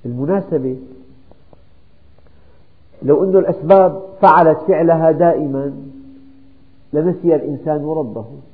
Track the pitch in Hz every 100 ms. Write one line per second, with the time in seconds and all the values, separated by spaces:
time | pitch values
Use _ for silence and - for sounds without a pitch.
0 | 117 120 143 196 190 156 131 131 - -
1 | - - _ - _ _ _ - _ _
2 | - - - - _ _ _ _ _ -
3 | 131 143 190 185 175 - 151 196 180 -
4 | - - 190 160 160 156 - 160 165 165
5 | 165 151 170 143 147 135 139 135 - -
6 | - - - - - - - - - 147
7 | 170 180 175 151 - 139 160 151 147 160
8 | 127 110 110 143 -